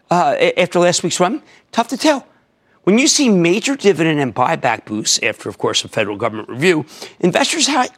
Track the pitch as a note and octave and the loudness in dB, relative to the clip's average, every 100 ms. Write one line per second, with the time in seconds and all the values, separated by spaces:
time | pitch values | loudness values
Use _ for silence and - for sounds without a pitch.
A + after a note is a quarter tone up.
0 | - F3 D3+ - - - F3 F3 F3 F3 | -2 0 2 2 0 2 0 2 2 0
1 | F3 - F3+ D4 - _ _ - A#3 C4 | -2 0 0 -2 -12 _ _ -4 -4 0
2 | D#4 C#4 - _ _ _ _ _ - A3 | 0 0 -4 _ _ _ _ _ 0 2
3 | C4+ - C4 F#3+ E3+ G3+ C#4 C#4 G3+ E3 | 4 2 4 4 4 2 -2 0 2 2
4 | E3 D3 C3 G#2+ B2+ D3+ C3+ A2 - G#2+ | 2 0 -2 0 -2 0 -2 -4 -6 -6
5 | - - A#2 G#2 - - A2+ - - - | -2 -2 -2 -4 -10 -6 -4 -4 -4 -4
6 | G2+ G#2 A#2 G#2+ G#2 A#2 F3+ D#3+ - - | -4 -4 -6 -6 -10 -2 0 0 -2 -12
7 | - - F3 F3+ C#4 E4+ C4 D4 B3 | -20 -2 0 0 0 0 0 0 -4